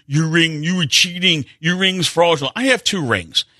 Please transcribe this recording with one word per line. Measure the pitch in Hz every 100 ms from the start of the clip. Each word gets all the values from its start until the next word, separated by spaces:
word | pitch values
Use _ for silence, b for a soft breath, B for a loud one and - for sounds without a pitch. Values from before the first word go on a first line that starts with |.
| -
your | 143 160
ring, | 165 165 151
you | 156 185
were | 160
cheating. | - 185 175 180 160 127 B
Your | 160 180
ring's | 190 185 151
fraudulent." | - 175 160 139 -
I | 269
have | 247
two | - 196 135
rings. | 104 82 - - b